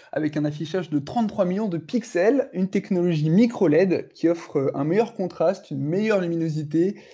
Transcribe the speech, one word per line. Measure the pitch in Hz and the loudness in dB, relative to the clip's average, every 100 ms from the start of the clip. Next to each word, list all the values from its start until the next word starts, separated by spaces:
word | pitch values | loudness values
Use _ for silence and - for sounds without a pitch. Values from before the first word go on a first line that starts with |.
| - | -10
avec | 147 151 151 | -4 -4 -2
un | 147 | -4
affichage | 151 156 185 - | -4 -6 -6 -2
de | 147 | -4
trente-trois | 143 240 214 - 180 | -2 -2 -2 0 0
millions | 190 214 | 0 -2
de | 165 | -4
pixels, | - 240 - 175 202 269 - | -4 -4 -2 2 2 2 -2
une | 180 190 | -4 -2
technologie | 202 - 180 175 160 156 | -2 0 0 2 2 4
micro | 180 240 - 175 | 4 4 4 4
led | 151 190 170 - | 4 4 2 -4
qui | - 165 | -2 0
offre, | 170 - 147 | 0 -2 -2
euh, | 135 139 | 0 0
un | |
meilleur | 151 196 214 - | 0 0 0 -4
contraste, | 175 - 165 196 - | -8 0 0 0 -6
une | 139 | -6
meilleure | 143 185 220 202 | -2 0 0 0
luminosité | 175 165 165 151 151 160 185 208 - | 0 -2 -2 -4 -2 0 0 -2 -16